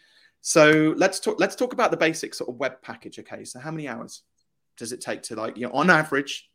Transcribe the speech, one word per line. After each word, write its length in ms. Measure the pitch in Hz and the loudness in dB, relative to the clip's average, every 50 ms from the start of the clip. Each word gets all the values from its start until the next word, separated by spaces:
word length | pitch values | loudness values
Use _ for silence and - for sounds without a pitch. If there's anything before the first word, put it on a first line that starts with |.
| _ _ _ _ _ _ _ _ | _ _ _ _ _ _ _ _
So 500 | - - - 170 151 151 156 156 156 156 - - | -6 2 6 8 8 8 8 6 4 4 4 4
let's 200 | 180 190 190 - | 2 2 2 -2
talk, 220 | - 220 - - | -4 -4 0 0
let's 160 | 180 208 - | 0 0 0
talk 160 | - 254 247 | -2 -4 -2
about 180 | - 247 226 - | 0 0 0 0
the 60 | 170 | 2
basic 380 | 160 170 160 160 - - - - | 2 2 0 0 -2 -8 -10 -10
sort 160 | - - - | -10 -8 -8
of 60 | 123 | -6
web 260 | 120 139 127 - - | -6 -6 -6 -6 -10
package, 360 | - - 120 - - 98 - 113 | -14 -16 -16 -16 -16 -18 -18 -18
okay? 260 | 107 - 110 104 107 | -16 -16 -16 -16 -14
So 140 | - - 127 | -16 -16 -14
how 120 | 135 156 | -12 -10
many 180 | 160 156 151 135 | -10 -8 -8 -10
hours 340 | 113 117 - - - - _ _ _ _ _ _ _ _ _ _ _ | -10 -12 -12 -14 -16 -20 _ _ _ _ _ _ _ _ _ _ _
does 160 | - 117 110 | -12 -10 -10
it 80 | - - | -10 -8
take 220 | - 123 110 - - | -8 -8 -8 -8 -10
to, 100 | - 120 | -10 -8
like, 220 | 110 110 120 - | -8 -8 -8 -6
you 100 | 110 123 | -8 -8
know, 60 | 117 | -4
on 160 | - 135 151 185 | 0 2 4 6
average, 600 | 175 156 156 - 135 139 139 - - - - _ | 6 4 4 0 -2 -2 -2 -4 -8 -12 -14 _